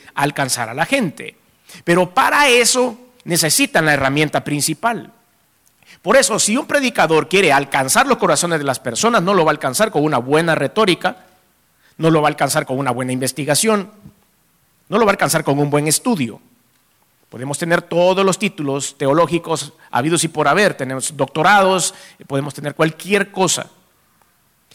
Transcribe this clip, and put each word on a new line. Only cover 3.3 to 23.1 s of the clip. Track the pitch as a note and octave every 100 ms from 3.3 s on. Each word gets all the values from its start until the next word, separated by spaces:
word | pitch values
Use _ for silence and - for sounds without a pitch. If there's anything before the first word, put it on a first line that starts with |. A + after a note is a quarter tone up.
| E3 D#3 G3+ C#4 - D#3
la |
herramienta | C#3+ C3+ C#3+ D3+ D3
principal". | D3 D3 D3 D3+ A3+ G#3 - _ _ _ _ _ _ _ _ -
Por | E3+ C4
eso, | A3+ G#3
si | - A#3+
un | D4+
predicador | C#4+ B3+ - D#3+ D#3 C#3+
quiere | F#3+ F3+
alcanzar | C#3 C#3 C#3 C3 A3 C4+
los | A#3
corazones | F#3+ D3 F3 E3
de | C#3
las | B2
personas, | B2+ A2+ A3+ A#3
no | F3
lo | G3 D#3
va |
a |
alcanzar | D3+ C#3 B2+ G#3+
con | D3+
una | D3+ C3+
buena | B2+ D3+ E3+
retórica, | D3+ C#3 - G#3 D#3+ F#3 - _ _ _ _ _ _ _ -
no | D#3+
lo | D#3+
va | D3+
a |
alcanzar | D3+ C#3+ D3+ C#3
con | C3
una | C3+
buena | A#2+ B2+
investigación, | B2+ C3 - C#3+ C3+ A3 G#3 F#3 - - _ _ _ _ _ _ _ -
no | G3
lo | G#3+
va |
a |
alcanzar | G3 D3 D#3+
con | D3+ C#3+
un | D3
buen | D3 D#3
estudio. | D3 B3+ G3 A#2 - _ _ _ _ _ _ _ _ _
Podemos | A2 C3+ C#3+
tener | E3+ E3+
todos | E3+ E3+ F3+ F#3+
los | G3 -
títulos | G#3 - C#3+ C#3 B2 -
teológicos | C3+ D#3 D#3 E3+ D#3+ D#3 C#3+ - -
habidos | A#2+ D3+ E3+
y | E3
por | D3+ D3
haber, | E3+ G3+
tenemos | - C3 C3 - C#3+
doctorados, | C3+ D#3 E3+ G3+ F#3 F#3 D#3+ - - - -
podemos | C#3 D3
tener | - C#3+
cualquier | C#3+ D#3+ D#3 F3